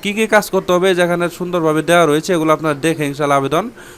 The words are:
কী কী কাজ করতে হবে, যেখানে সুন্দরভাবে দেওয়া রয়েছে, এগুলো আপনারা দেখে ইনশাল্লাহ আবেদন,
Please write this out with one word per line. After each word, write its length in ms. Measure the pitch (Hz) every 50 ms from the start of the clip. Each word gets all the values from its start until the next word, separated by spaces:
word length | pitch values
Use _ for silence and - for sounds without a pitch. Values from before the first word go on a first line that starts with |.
| -
কী 100 | 202 196
কী 120 | 220 220
কাজ 180 | 214 220 208 196 -
করতে 220 | - 190 - - 180
হবে, 220 | 175 185 190 180
যেখানে 340 | 175 175 175 175 175 175 165 165
সুন্দরভাবে 440 | - 180 180 180 175 160 156 151 156
দেওয়া 240 | 151 160 170 175 170
রয়েছে, 280 | 147 147 156 160 190 185
এগুলো 200 | 160 160 160 156
আপনারা 220 | 147 156 156 143 139 143
দেখে 180 | 165 160 143 151
ইনশাল্লাহ 320 | 143 139 135 147 143 143
আবেদন, 320 | 139 135 135 147 170 214 254 - - - - -